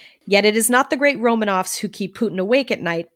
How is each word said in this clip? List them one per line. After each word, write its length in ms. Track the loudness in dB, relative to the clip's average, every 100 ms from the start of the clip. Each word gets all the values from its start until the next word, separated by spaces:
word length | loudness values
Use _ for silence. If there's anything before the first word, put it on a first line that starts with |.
| -20 _ 0
Yet 180 | 2
it 120 | 4 2
is 140 | 2
not 200 | 2 2
the 60 | 2
great 220 | 0 2
Romanovs 580 | 0 0 0 -2 -2 -6
who 100 | -8
keep 280 | -8 -10 -4
Putin 220 | -4 -2
awake 300 | 0 0 0
at 100 | -4
night, 280 | -4 -6 -6